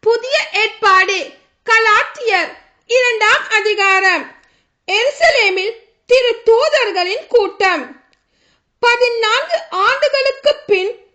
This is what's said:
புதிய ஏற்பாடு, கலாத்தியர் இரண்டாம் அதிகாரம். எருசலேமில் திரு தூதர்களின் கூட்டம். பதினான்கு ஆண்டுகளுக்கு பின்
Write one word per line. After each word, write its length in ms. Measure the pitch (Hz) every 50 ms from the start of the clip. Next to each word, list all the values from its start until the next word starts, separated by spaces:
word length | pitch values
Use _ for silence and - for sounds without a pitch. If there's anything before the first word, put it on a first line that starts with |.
| -
புதிய 320 | 427 466 466 466 508 554 605 605 - -
ஏற்பாடு, 640 | 392 427 427 440 - 440 403 370 370 381 381 392 370 294 - - _ _ _ _ _ _ -
கலாத்தியர் 840 | 453 453 453 440 415 453 - - - - 508 440 403 359 330 - - - _ _ _ _ _ _
இரண்டாம் 540 | 453 508 494 494 466 440 427 427 494 587 - -
அதிகாரம். 720 | 440 427 392 427 415 415 392 392 381 381 381 381 359 311 254 - - _ _ _ _ _ _ _ _ _ _ -
எருசலேமில் 840 | 381 427 466 554 587 - 659 659 571 539 440 392 381 381 370 415 453 - _ _ _ _ _ _
திரு 220 | 480 523 494 480 - 453 -
தூதர்களின் 840 | - 453 466 554 622 571 587 494 427 349 359 349 359 403 539 - -
கூட்டம். 560 | - 480 403 370 - - 403 381 349 311 254 - - - _ _ _ _ _ _ _ _ _ _ _ _ _ _ _ _ -
பதினான்கு 760 | 480 480 480 494 480 480 466 453 427 440 523 605 679 698 698 - - - 370
ஆண்டுகளுக்கு 760 | 392 466 523 554 587 571 - 539 523 554 523 539 - 587 571 - -
பின் 260 | - 403 370 370 403 - - - _